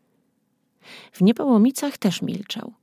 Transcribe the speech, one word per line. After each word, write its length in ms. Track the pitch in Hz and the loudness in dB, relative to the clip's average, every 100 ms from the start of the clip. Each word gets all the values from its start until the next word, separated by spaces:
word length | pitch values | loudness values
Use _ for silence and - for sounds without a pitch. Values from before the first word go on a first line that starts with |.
| _ _ _ _ _ _ _ _ - - - | _ _ _ _ _ _ _ _ -20 -20 -16
W 80 | - | 2
Niepołomicach 760 | 185 240 285 226 233 277 285 - | 2 4 2 4 4 0 -6 -4
też 240 | 196 170 | -4 -4
milczał. 500 | 180 175 202 - - 220 | -6 -8 -10 -12 -14 -18